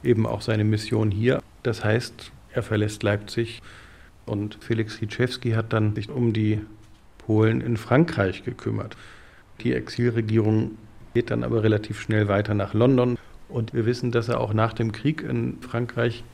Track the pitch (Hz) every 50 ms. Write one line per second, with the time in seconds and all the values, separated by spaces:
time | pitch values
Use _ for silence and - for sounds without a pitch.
0 | - 131 120 107 110 113 113 104 - - 110 107 107 107 107 104 107 - 117 110
1 | 110 107 98 98 110 120 135 143 - - - - - 127 107 - - 107 107 120
2 | 127 - - - - - - - - - - 127 113 - 110 107 104 104 104 -
3 | - 104 104 104 104 - - - 117 113 - - - - - - - - - -
4 | - - - - - - 113 101 104 104 - - - - 117 110 110 107 - -
5 | - 107 - - 120 123 123 - - 123 110 113 110 113 - 110 107 107 107 110
6 | 104 - 151 131 123 117 107 110 107 107 107 107 107 - - - - - - -
7 | - - _ - - - 110 107 110 110 113 123 - 123 117 104 - - 117 135
8 | 170 170 - - 101 95 95 - - - 120 - - 113 107 107 101 - - -
9 | - - - - - - - - - - - - - 123 127 127 117 - - -
10 | 120 120 110 117 113 107 110 113 107 107 110 110 117 - - - - - - -
11 | - - - 120 117 - 120 117 120 123 117 113 107 110 107 104 107 - 110 -
12 | - - 113 107 107 101 98 98 104 107 104 104 98 98 - 107 117 127 139 123
13 | 123 123 120 120 - - - - - - - 123 113 107 - 123 110 113 123 123
14 | - 123 117 117 110 107 117 - 120 107 104 107 110 113 - - 117 110 110 -
15 | - 139 156 - - - 127 120 113 127 - - - - - 117 123 117 - 120
16 | 120 123 113 - - -